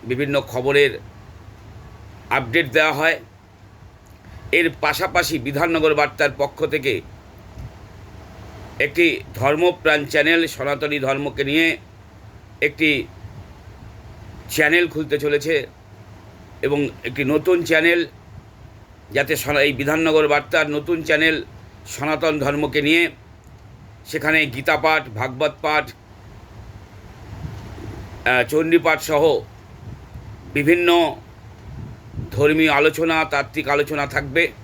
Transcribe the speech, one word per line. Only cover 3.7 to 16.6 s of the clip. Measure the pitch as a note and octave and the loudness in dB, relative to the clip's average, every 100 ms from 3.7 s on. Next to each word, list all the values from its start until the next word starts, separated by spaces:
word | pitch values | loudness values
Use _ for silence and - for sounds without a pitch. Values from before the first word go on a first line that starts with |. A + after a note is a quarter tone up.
| - - - - - - - - | -20 -20 -20 -20 -20 -20 -18 -2
এর | E3 E3 - | 2 2 0
পাশাপাশি | D3+ D3+ F#3 F3+ E3 D#3+ | -2 0 0 0 0 -2
বিধাননগর | A#2+ C#3 E3 E3 D#3 | -4 -2 0 2 2
বার্তার | D3 D3 - D3 - | 4 0 2 -2 0
পক্ষ | C#3 - D3+ | -4 -2 -2
থেকে | D3+ C3+ G2 - - - - - - - - - - - - - - - - - - | 0 0 -2 -6 -20 -20 -20 -20 -14 -14 -16 -20 -20 -20 -20 -20 -18 -18 -18 -18 -4
একটি | C#3+ D#3 E3+ B2+ - G2+ | -2 4 2 2 -6 -2
ধর্মপ্রাণ | C3 D3+ F3 F3 D#3 D3+ C#3+ | 0 4 2 2 2 2 2
চ্যানেল, | D3+ D3 E3+ E3 | 2 4 4 2
সনাতনী | - C3+ C#3 D3 D3 | -2 -4 -2 -2 -2
ধর্মকে | C3 C3+ C#3+ C3 | 0 -2 -2 -4
নিয়ে | C#3 D3+ E3 - - - - - - - - - | 0 2 2 0 -8 -20 -20 -20 -20 -20 -20 -2
একটি | C#3+ - D#3 C#3+ - - - - - - - - - - - - - - - | -2 2 2 2 -2 -12 -18 -16 -18 -20 -20 -20 -20 -20 -20 -20 -18 -18 -10
চ্যানেল | - D3+ E3+ F3 | 0 2 4 2
খুলতে | D3+ D3+ C#3+ | -2 -2 -2
চলেছে | D3 D3 D3 D#3 - - - - - - - - - - | 0 0 0 -2 -2 -14 -20 -20 -20 -20 -20 -20 -20 -4